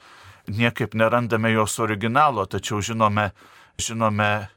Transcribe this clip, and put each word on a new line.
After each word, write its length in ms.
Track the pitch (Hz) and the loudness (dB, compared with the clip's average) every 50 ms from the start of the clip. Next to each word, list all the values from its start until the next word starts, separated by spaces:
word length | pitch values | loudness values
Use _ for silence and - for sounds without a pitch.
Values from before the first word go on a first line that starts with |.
| - - - - - - - - - | -16 -20 -20 -20 -20 -20 -20 -20 -12
niekaip 480 | - 104 107 120 120 - - 117 104 - | -8 -4 0 0 0 0 -2 -4 -4 0
nerandame 580 | 110 113 113 117 120 120 110 117 110 110 113 110 | 2 2 4 2 2 0 0 -2 0 2 2 2
jos 260 | 110 107 101 - - | 2 2 0 -2 -2
originalo, 680 | 117 107 107 101 101 113 117 139 151 147 127 107 95 | -2 -2 -2 -2 -2 0 2 2 2 2 2 0 -4
tačiau 340 | 92 - 98 - - 113 104 95 | -4 -4 -6 -6 -4 -4 -4 -4
žinome, 480 | 101 117 113 113 107 104 107 104 98 - _ - - - - - _ _ - | -2 0 2 2 2 4 2 0 -2 -4 _ -20 -20 -20 -20 -20 _ _ -10
žinome 680 | - - 117 113 113 110 104 104 107 104 104 107 101 98 _ | -8 -6 -4 0 0 0 2 2 2 2 0 0 -4 -8 _